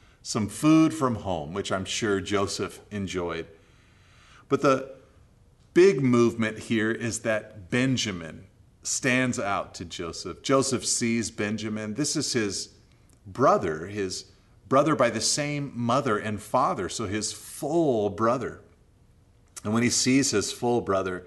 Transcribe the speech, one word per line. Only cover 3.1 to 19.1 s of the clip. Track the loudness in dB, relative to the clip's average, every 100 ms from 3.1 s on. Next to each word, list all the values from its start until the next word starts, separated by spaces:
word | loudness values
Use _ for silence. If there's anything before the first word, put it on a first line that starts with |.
| -4 -4 -6 -10 -16 _ _ _ _ _ -20 -20 -14 -2
But | 2
the | 4 2 -2 -16 -20 -20 -20 _ _ _ _
big | 6 8 6
movement | 4 6 4 2 -4 -4
here | -2 0 0
is | -2 -4 -4
that | -2 -2 -4 -16 -4
Benjamin | 0 0 0 -2 -6 -10 -16 -20 _ _ _
stands | -8 -2 0 2 2 -2
out | -2 -2 -4
to | -10
Joseph. | -12 -8 -8 -8 -10 -8
Joseph | 2 2 2 0 -2
sees | -2 0 0 -2
Benjamin. | -4 -4 -4 -6 -6 -6
This | -4 -2
is | -2 -2
his | 0 -2 -4 -10 -16 _ _ _ _ -10
brother, | 2 4 4 0 -4 -6
his | -4 -4 -6 -14 -20 _ -14 0
brother | 2 4
by | 4 2
the | 2
same | -2 -2 -2 -4 -6
mother | -4 0 2 2 0
and | -2 -6
father, | -2 0 2 0 -4
so | -4 -4
his | -4 -4
full | -8 -14 -8 -2 2 2 2 0
brother. | 0 0 0 -4 -10 -20 _ _ _ _